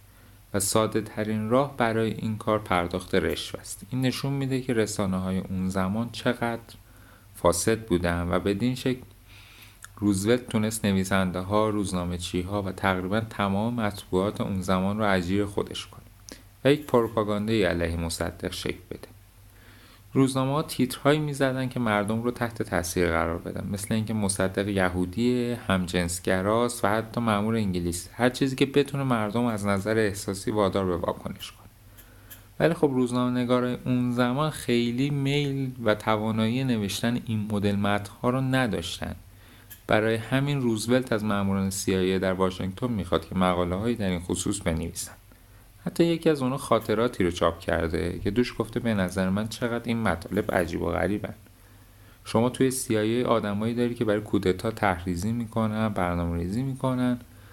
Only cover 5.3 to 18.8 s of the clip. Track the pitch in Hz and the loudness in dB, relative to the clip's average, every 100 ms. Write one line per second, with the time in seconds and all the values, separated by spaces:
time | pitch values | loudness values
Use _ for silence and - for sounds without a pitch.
5.3 | 95 - 95 92 95 95 107 117 - 127 | -2 -2 -2 -2 0 0 -2 -4 -4 -2
6.3 | 120 117 117 - - - - - - - | 0 -2 -4 -8 -20 -20 -20 -20 -20 -20
7.3 | - 87 85 - 113 110 87 85 87 87 | 0 2 4 2 0 2 0 2 0 0
8.3 | 90 95 98 123 127 131 127 - - - | 0 0 0 0 0 -2 -4 -6 -20 -20
9.3 | - - - - - - - 104 95 104 | -20 -20 -20 -20 -20 -20 -2 2 2 4
10.3 | 123 127 113 107 - 104 95 92 98 92 | 2 2 0 0 0 2 2 2 2 2
11.3 | 87 92 104 110 104 92 90 87 90 - | -2 0 2 2 2 0 -2 -2 -4 -4
12.3 | 90 90 104 95 92 98 92 92 107 110 | -4 -2 -2 -4 0 2 2 0 -2 -2
13.3 | - 101 98 113 120 104 104 - 92 101 | -2 0 0 -2 -2 -2 -4 -2 0 0
14.3 | - 113 95 90 92 95 104 104 95 87 | -2 -4 -2 0 0 0 0 2 2 2
15.3 | 98 101 - - - - - - - - | 0 0 -2 -4 -6 -12 -16 -20 -20 -20
16.3 | - - - 135 147 - 123 113 113 104 | -20 -20 0 2 2 4 2 4 0 0
17.3 | 104 107 113 87 85 85 85 82 - 85 | 0 2 2 2 2 0 0 -2 -2 -4
18.3 | - 90 - - - | -4 -6 -4 -6 -6